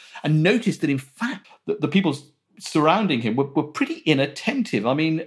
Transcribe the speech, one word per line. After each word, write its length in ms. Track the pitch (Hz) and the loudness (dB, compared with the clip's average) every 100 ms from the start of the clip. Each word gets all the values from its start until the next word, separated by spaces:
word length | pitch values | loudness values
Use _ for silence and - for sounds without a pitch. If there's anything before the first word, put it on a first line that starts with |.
| - - | -20 -8
and 200 | 151 156 | 0 4
noticed 380 | 165 233 208 - | 4 2 0 -2
that, 80 | 151 | -2
in 100 | 135 | -2
fact, 480 | - - 240 294 _ _ - | -4 -8 -8 -8 _ _ -6
the, 100 | - | -4
the 120 | 151 | 2
people 240 | 196 185 | 2 2
s-, 120 | 131 - _ _ - | -4 -10 _ _ -18
surrounding 640 | - 160 156 196 196 123 | -2 2 4 4 2 0
him 160 | 113 123 | 0 -2
were, 80 | 135 | 0
were 180 | 156 | -2
pretty 360 | 147 - 269 330 | -2 -4 -4 -2
inattentive. 880 | 165 135 139 - - 277 - 107 113 | 0 2 2 -2 -4 -4 -2 -2 0
I 80 | |
mean, 300 | 143 160 160 | 0 0 -2